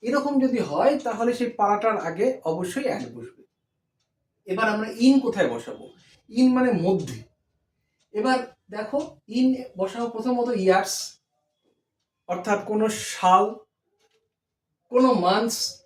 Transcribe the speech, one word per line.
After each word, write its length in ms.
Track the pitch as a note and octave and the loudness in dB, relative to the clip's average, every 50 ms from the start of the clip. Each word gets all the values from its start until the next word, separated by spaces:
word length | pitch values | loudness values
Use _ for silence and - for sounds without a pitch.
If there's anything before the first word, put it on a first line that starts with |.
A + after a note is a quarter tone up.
| - A#3 | -4 0
এরকম 260 | C4+ C#4+ C4 C#4+ C#4+ C4+ B3+ | -2 0 0 0 0 2 2
যদি 160 | B3+ B3 A#3 F#3 C#3 | 2 0 0 -2 -2
হয় 240 | C#3+ - - C4+ D4+ C4+ - | -2 2 2 2 2 2 -2
তাহলে 240 | B3 A3 G#3 A#3 A#3+ A#3+ - | -6 -4 -2 -2 -2 -2 -2
সেই 120 | A#3+ A3 - - | -4 -6 -2 -2
পাড়াটার 380 | G3+ G3+ G#3 G#3 A3+ A3+ G#3+ F#3+ D#3+ E3+ | 0 0 0 2 0 0 0 0 -4 -6
আগে 180 | E3 E3+ G#3+ C4 B3+ - - D#3+ | -4 -2 0 -2 -2 -2 -4 -6
অবশ্যই 380 | D#3+ E3+ F3+ F3+ - C4 C#4 C4 - | -4 -4 -4 -6 -6 -4 -4 -4 -6
at 80 | G2+ - A#2 A2+ | -6 -8 -12 -14
বসবে। 260 | A#2 A#2 A#2+ - _ - _ _ _ _ _ _ _ _ _ _ _ _ _ _ _ _ _ _ _ _ - F#3 | -16 -18 -18 -20 _ -20 _ _ _ _ _ _ _ _ _ _ _ _ _ _ _ _ _ _ _ _ -8 -4
এবার 140 | G3+ A3 A3 G#3+ | 0 0 0 0
আমরা 140 | G#3+ A3 A3 - A3+ A#3+ | 0 -4 -6 -4 4 6
in 80 | C4 C#4 C4+ C4 | 6 6 6 4
কোথায় 240 | A#3 - G3 F3+ B2+ - | 0 0 0 0 0 0
বসাবো? 300 | - - - - - - - - _ _ _ _ _ _ _ A3 A#3 | -6 -10 -12 -14 -16 -18 -20 -20 _ _ _ _ _ _ _ 2 4
in 80 | B3+ B3+ B3+ | 4 6 6
মানে 140 | B3+ B3+ B3 A#3 F3 E3 | 4 4 4 2 2 2
মধ্যে। 340 | F3+ F#3+ F3 - - - - - _ _ _ _ _ _ _ _ _ _ _ _ _ _ _ _ _ _ G#3 | 2 0 0 -2 -6 -10 -12 -14 _ _ _ _ _ _ _ _ _ _ _ _ _ _ _ _ _ _ -2
এবার 200 | A3+ C4 C4 C4 A#3 - - _ _ _ F#3 | 0 0 0 0 -2 -6 -14 _ _ _ -12
দেখো, 240 | G#3 G#3+ - - C#4+ D#4 - - _ _ - G#3+ B3 | -10 -10 -4 -4 -4 -4 -6 -12 _ _ -6 -2 2
in 80 | B3+ C4 C4 B3+ - - - F3+ | 2 2 2 0 -6 -14 -6 -4
বসাবো 260 | F#3+ F#3+ G3 A#3 A#3+ A#3 A3+ | -4 -4 -4 -6 -6 -6 -6
প্রথমত 340 | A3 A3 B3+ B3 A#3+ A#3+ A#3+ B3 G3+ F#3 | -6 -4 -2 -2 -2 0 -2 -2 0 4
ইয়ার্স, 300 | F#3 F#3 F#3+ F#3+ - - - - - - _ _ _ _ _ _ _ _ _ _ _ _ _ _ _ _ _ _ _ _ _ _ - F3+ | 4 4 4 2 -2 -6 -8 -8 -12 -14 _ _ _ _ _ _ _ _ _ _ _ _ _ _ _ _ _ _ _ _ _ _ -8 -8
অর্থাৎ 260 | F3+ - A3 G#3 G3+ - - | -6 -2 -2 -2 -2 -2 -4
কোনো 160 | G#3+ G#3+ A3 A3 G#3+ - - - - | -2 0 0 0 -2 -4 -8 -10 -8
সাল, 320 | - - F3+ F#3 F#3 G3+ A3 A3+ - - _ _ _ _ _ _ _ _ _ _ _ _ _ _ _ _ _ _ _ _ _ _ _ _ _ A#3+ | 0 4 6 6 6 4 2 -2 -10 -18 _ _ _ _ _ _ _ _ _ _ _ _ _ _ _ _ _ _ _ _ _ _ _ _ _ 2
কোনো 160 | B3 C4 C4 B3 G3 F3 | 4 4 4 4 4 2
মান্থস 340 | F3+ G3 G#3+ A3+ A#3 - - - - - - _ | 2 2 2 2 -2 -4 -4 -6 -8 -8 -12 _